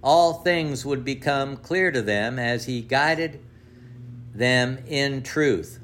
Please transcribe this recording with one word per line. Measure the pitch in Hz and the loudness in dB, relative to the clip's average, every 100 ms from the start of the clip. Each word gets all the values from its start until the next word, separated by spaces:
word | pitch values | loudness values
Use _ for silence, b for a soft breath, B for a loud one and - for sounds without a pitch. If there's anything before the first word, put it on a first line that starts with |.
all | 127 165 170 | 6 6 6
things | 165 180 170 156 131 | 4 0 2 0 -4
would | 139 135 | -4 -4
become | 123 131 - 139 139 135 | -4 -4 -2 0 -2 -6
clear | - 180 185 | -4 0 2
to | 135 | 0
them | 107 104 110 127 | 0 0 0 -2
as | 117 120 | -2 -2
he | 120 123 | -4 -6
guided | 117 135 151 160 165 151 - B B B B B B - - | 0 2 2 0 -2 -8 -20 B B B B B B -16 -16
them | 104 123 127 123 131 127 | 0 4 4 2 -2 -6
in | 143 139 135 | -2 -2 -2
truth. | 127 156 147 101 - - | -4 0 2 2 -2 -14